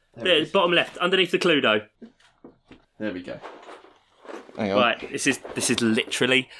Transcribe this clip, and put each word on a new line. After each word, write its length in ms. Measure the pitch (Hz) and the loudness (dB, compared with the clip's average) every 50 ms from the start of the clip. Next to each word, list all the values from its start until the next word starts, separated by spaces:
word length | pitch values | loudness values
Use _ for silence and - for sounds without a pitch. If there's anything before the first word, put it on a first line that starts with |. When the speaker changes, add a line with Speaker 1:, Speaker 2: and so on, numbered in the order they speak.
| _ _ _ | _ _ _
Speaker 1:
There 80 | 123 - | -4 0
Speaker 2:
there, 120 | 185 170 | 2 2
Speaker 1:
it 40 | 151 160 | 2 2
is. 80 | 156 | 2
Speaker 2:
bottom 200 | - 196 170 175 | 2 2 2 4
left, 260 | 175 160 131 - - | 2 2 0 0 -4
underneath 320 | - 180 175 - 185 185 175 | -4 -2 0 2 2 2 0
the 80 | - | 0
Cluedo. 480 | - - 175 160 139 127 117 107 104 104 - _ _ - - _ _ _ _ _ _ - - _ _ _ _ - _ _ _ _ - | 0 2 2 2 4 4 4 2 2 0 -6 _ _ -20 -20 _ _ _ _ _ _ -20 -20 _ _ _ _ -20 _ _ _ _ -8
Speaker 1:
There 140 | 107 104 92 | -8 -8 -8
we 80 | 92 | -8
go. 180 | - - - - - - - - - - - - - - _ _ _ _ _ _ _ - - - - - - | -10 -10 -12 -12 -14 -18 -20 -20 -20 -20 -20 -20 -20 -20 _ _ _ _ _ _ _ -16 -16 -16 -18 -16 -8
Hang 140 | - 110 98 | -6 -4 0
on. 80 | 98 107 | 2 2
Speaker 2:
Right, 320 | 123 117 - - - - | 2 2 0 -4 -8 -10
this 160 | 143 131 - | -8 -2 -2
is, 100 | 139 127 - - - - | -2 -2 -2 -8 -10 -8
this 160 | - - - | -4 -2 0
is 100 | 123 113 | 0 2
literally 680 | 120 113 110 117 - - - - 123 123 131 131 127 - - | 2 2 2 0 -2 -4 -2 -2 2 2 2 2 0 -2 -14